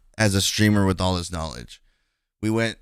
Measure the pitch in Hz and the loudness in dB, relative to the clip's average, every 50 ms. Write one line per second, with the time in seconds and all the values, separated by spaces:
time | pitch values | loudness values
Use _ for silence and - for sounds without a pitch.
0 | _ _ _ - 110 101 95 98 92 - - - 110 107 104 101 98 95 90 85 | _ _ _ 0 0 2 2 2 0 0 0 2 4 4 4 4 2 2 2 0
1 | 92 92 92 87 85 87 90 82 80 78 60 60 60 - - - _ _ _ _ | 0 0 0 -2 -4 -6 -8 -8 -8 -8 -10 -12 -16 -18 -20 -20 _ _ _ _
2 | _ _ _ _ _ _ _ - 104 107 110 113 113 110 - - | _ _ _ _ _ _ _ -6 -2 0 0 0 0 -2 -4 -8